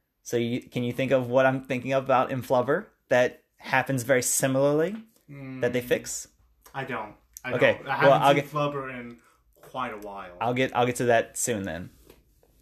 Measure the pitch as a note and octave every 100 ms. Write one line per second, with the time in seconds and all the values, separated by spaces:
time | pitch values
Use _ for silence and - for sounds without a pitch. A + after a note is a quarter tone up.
0 | _ _ - A#2+ A#2 A#2+ - - A#2+ A#2+
1 | B2+ C3 A#2+ B2+ C3 C3 - B2 B2+ C3+
2 | C3 B2+ B2 B2+ A#2 B2+ B2 E3+ - _
3 | - B2 B2 - _ _ - C3 B2 C3+
4 | A#2+ B2+ - - C3+ C3 C#3+ D3 F3 A3
5 | - _ - C#3 C3 C3 B2 B2 B2 D#3+
6 | - - - _ _ _ - C3+ B2+ A#2
7 | G#2+ - _ - B2+ B2 C3 G2+ C3+ B2+
8 | C#3+ C3+ C#3 C#3+ C#3 D3+ D3 C#3+ C3 B2
9 | A#2+ A#2 _ _ _ _ - B2+ B2 G#2+
10 | G2+ G2 F#2 - A2+ B2+ C3 - B2 A#2+
11 | B2 A2+ - - - - F#2+ E2 G#2 _
12 | - - _ _ _ _